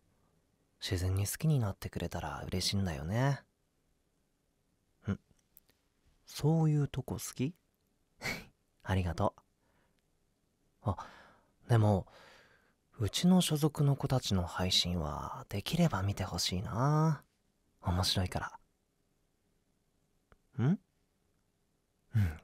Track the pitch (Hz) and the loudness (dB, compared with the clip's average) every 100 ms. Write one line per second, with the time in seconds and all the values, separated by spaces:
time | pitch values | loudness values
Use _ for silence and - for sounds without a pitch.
0 | _ _ _ _ _ _ _ _ - 92 | _ _ _ _ _ _ _ _ -4 -2
1 | 90 95 98 - 160 147 107 - - - | 0 0 -2 0 2 2 0 -4 -8 -6
2 | 85 85 80 - - 92 - 101 95 73 | -6 -6 -6 -8 -4 -4 -2 0 -2 -4
3 | 76 110 135 135 - _ _ _ _ _ | -4 0 0 0 -6 _ _ _ _ _
4 | _ _ _ _ _ _ _ _ _ _ | _ _ _ _ _ _ _ _ _ _
5 | 107 101 _ _ _ _ _ _ _ _ | -6 -6 _ _ _ _ _ _ _ _
6 | _ _ - - 147 165 160 151 139 - | _ _ -18 -2 0 4 4 2 0 -4
7 | - 120 - - 131 - _ _ _ _ | -6 -6 -6 -4 -4 -6 _ _ _ _
8 | _ _ - - - _ _ _ - 95 | _ _ -10 -10 -12 _ _ _ -2 0
9 | 87 - 101 - _ _ _ _ _ _ | 0 0 -2 -4 _ _ _ _ _ _
10 | _ _ _ _ _ _ _ _ - - | _ _ _ _ _ _ _ _ -6 -6
11 | - - - _ _ _ - 117 107 98 | -8 -20 -20 _ _ _ 2 4 6 2
12 | - - - - - _ _ _ _ - | -2 -14 -20 -20 -20 _ _ _ _ -6
13 | 101 - 175 185 - 151 151 - 143 135 | -4 2 4 6 4 2 0 2 2 2
14 | 139 127 - 95 85 - 92 - 87 87 | 0 -2 2 0 0 -2 0 0 0 -2
15 | 73 71 71 - - 101 - 170 170 98 | -2 -4 -8 -10 -8 -6 -2 2 2 2
16 | 98 101 92 87 - 90 - 101 135 151 | -2 -2 -4 -2 -2 -2 -4 0 2 4
17 | 160 147 - _ _ _ _ _ - 90 | 2 0 -6 _ _ _ _ _ -2 0
18 | 90 - 92 90 - - _ _ _ _ | 0 0 -2 -4 -6 -10 _ _ _ _
19 | _ _ _ _ _ _ _ _ _ _ | _ _ _ _ _ _ _ _ _ _
20 | _ _ _ - _ - 120 196 - _ | _ _ _ -20 _ 0 2 2 -4 _
21 | _ _ _ _ _ _ _ _ _ _ | _ _ _ _ _ _ _ _ _ _
22 | _ 110 92 78 | _ 0 0 -2